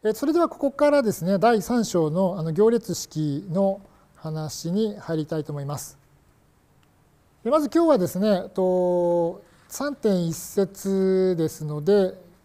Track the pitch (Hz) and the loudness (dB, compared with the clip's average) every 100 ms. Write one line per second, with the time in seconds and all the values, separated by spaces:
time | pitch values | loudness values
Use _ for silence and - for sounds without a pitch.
0 | 214 214 285 320 330 - 277 - 294 285 | -2 -2 0 2 0 0 -4 2 2 4
1 | 226 - 165 196 214 226 170 247 214 180 | 2 -2 0 2 4 2 0 -2 0 0
2 | 156 160 190 185 160 156 220 233 220 170 | 0 0 -2 -2 -6 2 2 2 -2 -8
3 | - 156 151 143 196 170 196 196 - _ | -6 -4 -4 -4 -4 -2 0 -2 -10 _
4 | _ _ 160 156 156 - 165 185 220 202 | _ _ -10 -8 -10 -10 -4 -2 -2 -6
5 | - 165 151 160 147 143 139 143 - - | -6 -6 -4 -6 -6 -8 -8 -8 -10 -20
6 | _ _ _ _ _ _ _ _ _ _ | _ _ _ _ _ _ _ _ _ _
7 | _ _ _ _ 226 302 294 330 330 262 | _ _ _ _ 0 2 4 4 4 4
8 | 175 180 214 185 - - 185 180 180 180 | 2 0 2 2 0 0 2 2 2 2
9 | 175 175 170 190 - _ _ - 285 277 | 2 2 0 -4 -18 _ _ -8 -8 -2
10 | 220 185 170 160 - - 196 - 196 196 | 0 0 0 -6 -6 -2 -2 -4 -4 0
11 | 190 190 185 175 160 - 151 151 151 202 | 2 2 2 0 -2 -4 -8 -6 2 2
12 | 185 - - _ | 2 -2 -20 _